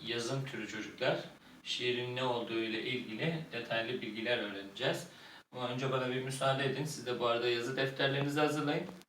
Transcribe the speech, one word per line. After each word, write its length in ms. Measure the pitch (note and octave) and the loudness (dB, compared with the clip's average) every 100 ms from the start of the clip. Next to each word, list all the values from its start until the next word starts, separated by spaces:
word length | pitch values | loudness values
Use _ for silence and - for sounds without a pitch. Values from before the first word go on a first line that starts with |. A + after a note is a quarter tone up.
| A2+ | -4
yazım 380 | A#2 A#2 C3+ | -2 0 -2
türü 240 | C3+ A2+ G#2 | -2 -4 -4
çocuklar. 480 | G#2+ G2 - C3 F#3 - - - - | -4 -6 0 2 2 -2 -14 -20 -14
Şiirin 520 | - - B2 B2 B2 B2+ | -6 0 2 2 0 0
ne 60 | |
olduğu 360 | B2+ A#2+ A2+ A2+ | 2 2 0 0
ile 240 | A2 A2 | 0 0
ilgili 640 | B2 B2+ G#2 A2 D#3+ D#3+ - | 0 -2 -2 -2 0 0 -4
detaylı 500 | A#2 A#2 A2+ A2+ B2+ | -6 -2 0 0 -2
bilgiler 360 | A2+ G#2+ A2+ B2 | -4 -4 0 0
öğreneceğiz. 720 | G2+ G2 G2 - B2+ - - - - - - | 0 -6 -10 -2 0 0 -4 -14 -18 -20 -14
Ama 160 | B2+ B2 | -6 -2
önce 240 | B2+ C3 | 0 0
bana 180 | C3 B2+ | 2 2
bir 120 | B2+ | 0
müsaade 420 | C3 - C3+ C3 | -2 2 2 4
edin. 200 | - - | 2 0
Siz 220 | D3+ - B2 | -2 -4 -2
de 140 | A#2+ | 2
bu 60 | A#2+ | 4
arada 220 | A#2 A#2+ | 4 4
yazı 280 | A#2 B2+ C3 | 2 0 0
defterlerinizi 640 | C3+ - C#3+ C#3 C#3+ D3 | 0 2 2 4 2 4
hazırlayın. 460 | D3+ D3 C#3+ E3 - - | 4 4 2 0 -2 -10